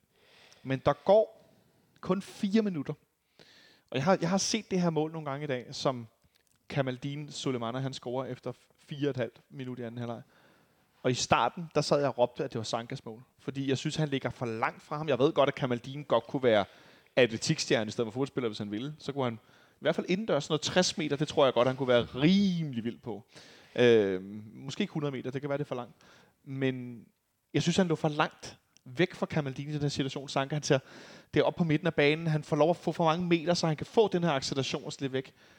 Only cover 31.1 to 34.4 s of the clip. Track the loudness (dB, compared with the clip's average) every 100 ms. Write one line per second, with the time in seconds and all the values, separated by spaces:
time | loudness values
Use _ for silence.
31.1 | -20 -2 2 2 2 2 2 2 2 2
32.1 | 2 0 -2 0 2 4 2 -2 0 2
33.1 | 2 2 2 2 0 0 -2 0 4 4
34.1 | 4 2 0